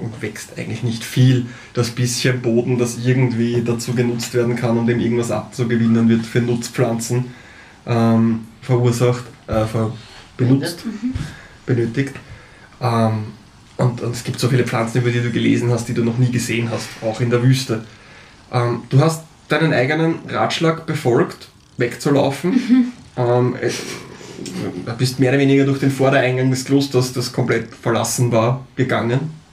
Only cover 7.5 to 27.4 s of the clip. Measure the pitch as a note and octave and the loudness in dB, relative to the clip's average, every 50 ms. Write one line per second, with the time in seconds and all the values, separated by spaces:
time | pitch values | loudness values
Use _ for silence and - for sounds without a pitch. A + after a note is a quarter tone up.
7.5 | - - - - - - - - A#2+ A#2 A#2 A2+ A2+ A2+ A2+ A#2 A2+ A2+ - - | -20 -20 -20 -20 -20 -16 -6 -2 0 2 4 4 4 4 4 2 2 -2 -4 -12
8.5 | - - - - B2+ A#2+ B2 B2 A#2 - B2 B2 A#2+ - - - - - - - | -18 -12 -2 0 2 4 4 2 2 4 2 2 2 0 -6 -12 -18 -18 -8 -2
9.5 | - A2 A2 - - A#2 A2 A2 - - - - - - - - - - A#2+ A#2+ | 0 0 0 0 0 -2 -2 -2 -4 -8 -14 -18 -20 -20 -20 -20 -4 -2 2 4
10.5 | C3+ C#3 D#3 E3+ E3+ - - A3+ G3+ G#3 A3+ B3+ C4 - - - - - - - | 4 2 2 -4 -6 -8 -10 -10 -8 -6 -6 -6 -4 -4 -8 -8 -10 -16 -20 -20
11.5 | - - - - B2 A#2 A#2 A2+ A2+ C#3 C3+ - - - - - - - - - | -20 -12 -4 -2 0 0 0 -2 -2 -4 -4 -4 -8 -14 -18 -18 -20 -20 -20 -20
12.5 | - - - - - - B2 A#2+ A#2 A2+ A2+ A2 A2 G#2+ G#2+ - - - - - | -20 -20 -20 -20 -10 -4 -2 -2 2 2 2 2 0 -2 -4 -8 -12 -18 -20 -20
13.5 | - - - - - - B2+ B2 A#2+ - - - A#2+ - - - - - - A#2 | -20 -20 -20 -16 -4 0 0 0 0 -2 -6 -6 -6 -6 -6 -8 -4 -2 0 2
14.5 | C3+ A#2+ A#2 - - A#2 A2+ A2+ - B2+ A#2+ A#2+ A#2 A#2+ A#2 A#2 A2+ A#2 A2+ A2+ | 2 2 0 0 -2 -2 -2 0 0 0 0 0 0 0 -2 -2 -2 0 2 2
15.5 | A2+ A#2 A#2+ A#2+ B2 A2+ - - A2+ A#2+ A2+ A2+ A2+ B2+ B2+ A#2 A#2+ A2+ A2 - | 2 2 2 0 0 0 -2 -4 -2 0 0 0 2 2 2 2 2 -2 -2 -2
16.5 | A2 A#2 A#2 A2+ A2 G#2 - - - - A2+ A2+ A2 - B2 A#2+ A#2+ A#2+ A#2+ C3 | -2 -2 -2 -2 -4 -6 -8 -10 -12 -6 -6 -6 -2 -2 0 0 2 4 4 4
17.5 | C3 C3 - - A2+ A2 - - - - - - - - - - - - - - | 4 4 2 -2 -4 -6 -6 -12 -20 -20 -20 -20 -20 -20 -20 -20 -20 -20 -16 -4
18.5 | - B2 A#2+ A#2+ A#2+ A#2 - - - C3+ D#3 E3 D#3+ - - - - - - - | -2 -2 0 0 -2 -4 -4 0 2 4 4 4 0 -2 -10 -18 -20 -20 -4 -2
19.5 | D3+ D3+ D#3+ D#3+ - A#2+ C3 C3+ D#3 D#3+ E3 E3 D#3+ D#3+ - - A#2 G#2 - - | 0 2 2 2 2 2 2 0 0 2 2 0 0 -2 -6 -6 -2 -2 0 0
20.5 | - - E3 D#3+ D#3+ D#3 - - D3 - - B2 A#2 D3 F#3 F#3 - - - - | 0 0 0 0 0 -2 -4 -6 -6 -2 0 2 2 4 2 0 -4 -12 -20 -20
21.5 | _ - _ _ - - B2 A#2 - - - D3+ C#3+ C3+ C3+ C#3 C3+ - - F3+ | _ -20 _ _ -4 -4 -2 -2 -2 -2 0 2 2 4 2 2 -2 -2 -2 0
22.5 | C4 A#3+ - G#3 B3 C4 A#3+ - - - - - - B2+ B2 A#2+ A#2+ B2 B2 A#2+ | 2 2 4 4 4 4 4 2 -4 -12 -20 -12 -4 -2 0 2 4 4 2 2
23.5 | - - A#2 A#2+ - - - - - - - - - - - - - - - - | 0 -2 -4 -4 -4 -6 -8 -10 -12 -14 -14 -18 -20 -20 -20 -18 -16 -14 -12 -10
24.5 | - - - F#2 F2+ F2+ F2+ B2 B2 - C3 B2 - - C3 B2 C3+ C#3 C#3 C3+ | -8 -8 -8 -8 -8 -8 -10 -10 -4 -2 -2 -2 0 2 2 2 4 4 4 4
25.5 | C#3 C#3 C#3 C#3 C3+ - C#3+ C3+ C3 - C3 C3+ C#3 C3+ B2+ B2+ B2+ B2+ B2+ C3 | 6 4 4 4 2 2 0 0 2 2 2 4 4 4 2 2 0 2 2 0
26.5 | C3 - - - C#3 C#3+ C3+ - - B2+ B2 - - C3+ A#2+ - - - | 0 0 0 2 2 2 2 2 2 0 0 0 -2 -6 -6 -4 -4 -4